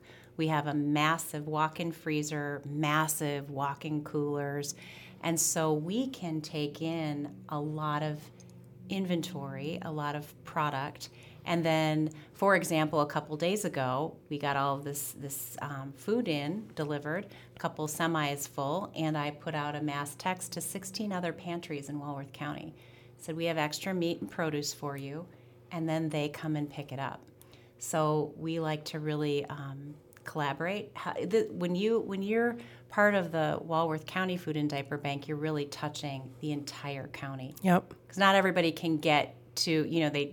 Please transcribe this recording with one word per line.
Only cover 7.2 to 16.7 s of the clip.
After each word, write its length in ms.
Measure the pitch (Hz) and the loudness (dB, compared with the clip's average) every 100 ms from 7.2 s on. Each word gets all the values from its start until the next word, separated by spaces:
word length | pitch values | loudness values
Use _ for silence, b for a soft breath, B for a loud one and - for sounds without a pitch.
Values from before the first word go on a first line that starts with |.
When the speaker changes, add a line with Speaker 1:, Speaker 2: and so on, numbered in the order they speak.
| 147 - - | -6 -10 -8
Speaker 1:
a 100 | 151 | -4
lot 420 | 147 156 151 147 | -2 -2 0 0
of 180 | 151 147 - B B B - - - | 0 -4 -8 B B B -20 -18 -6
inventory, 920 | 196 185 175 156 147 139 135 143 180 | -2 0 0 0 -6 -6 -6 -6 -4
a 80 | - | -4
lot 240 | 151 147 147 | -2 -2 -2
of 180 | 151 - | -6 -12
product. 680 | - - 151 139 143 - - B B B - | -6 0 0 0 -4 -6 -14 B B B 0
And 180 | 170 165 | 2 4
then, 440 | 160 156 156 156 B B | 4 4 4 2 B B
for 220 | - 196 190 | 2 6 6
example, 460 | 180 160 156 156 | 6 2 4 4
a 40 | 147 | 2
couple 300 | 156 151 156 | 0 -2 0
days 280 | 170 208 185 | 0 2 0
ago, 500 | 143 131 127 160 - - | 0 0 0 -2 -6 -6
we 80 | 147 | -2
got 180 | 147 139 | 0 2
all 180 | 139 139 | 2 0
of 80 | |
this, 320 | 143 143 - - | -2 -6 -6 -8
this, 380 | 143 - - - | -8 -8 -8 -8
um, 320 | 147 139 139 139 | -6 -6 -10 -8
food 320 | - 226 220 | 0 0 2
in, 400 | 151 143 202 214 | 0 0 -4 -6